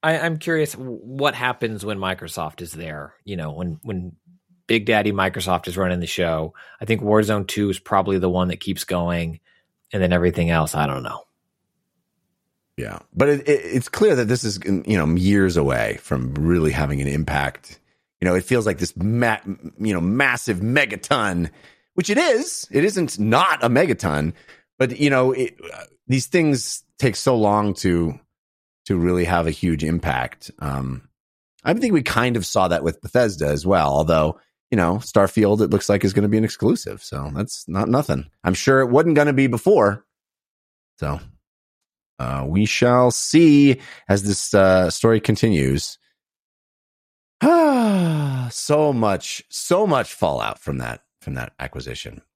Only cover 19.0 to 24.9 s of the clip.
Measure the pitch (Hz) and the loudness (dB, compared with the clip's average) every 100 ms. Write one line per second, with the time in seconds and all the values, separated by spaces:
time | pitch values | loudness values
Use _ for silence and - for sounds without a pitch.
19 | 98 117 120 110 95 95 80 - 107 92 | -2 0 0 -2 -6 -12 -12 -6 -4 -2
20 | 87 117 135 120 - 92 107 139 131 104 | 0 0 0 -2 -4 -4 -2 0 -2 -6
21 | - 139 104 87 82 _ - _ _ - | -4 -2 0 -2 -4 _ -20 _ _ -6
22 | - 208 339 226 339 - - 139 180 196 | 0 0 2 0 -2 -10 -4 0 0 0
23 | 165 - 104 120 185 160 117 117 175 113 | -4 -2 0 2 2 2 2 2 2 0
24 | 95 73 76 - _ - _ _ 131 | -2 -2 -2 -6 _ -20 _ _ -4